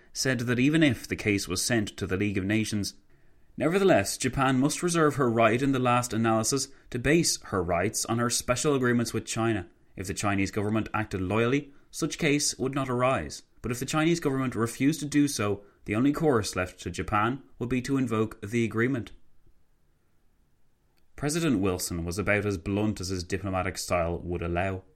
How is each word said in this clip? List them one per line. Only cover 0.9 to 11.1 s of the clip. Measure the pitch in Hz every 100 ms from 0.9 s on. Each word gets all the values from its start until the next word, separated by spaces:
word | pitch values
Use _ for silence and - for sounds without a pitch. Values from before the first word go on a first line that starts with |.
| 110 -
the | 87
case | 107 101 -
was | 90
sent | - 117 98 -
to | 90
the | 95
League | 104 95
of | 95
Nations, | 110 107 104 95 - _ - - - _ -
nevertheless, | 143 190 196 117 98 -
Japan | 127 139 135 131
must | 143 -
reserve | 175 170 151 143
her | 123
right | 117 113 120
in | 139
the | 135
last | 123 123 120
analysis | 110 113 110 113 139 - - -
to | 120
base | 127 170 - - -
her | 98
rights | 85 85 104 - -
on | 117
her | 120
special | - - 120 156 139
agreements | 123 120 117
with | 110 -
China. | 113 113 101 87 _ _ -
If | 95
the |
Chinese | 85 104 98 95
government | 107 104 110 -
acted | 107 107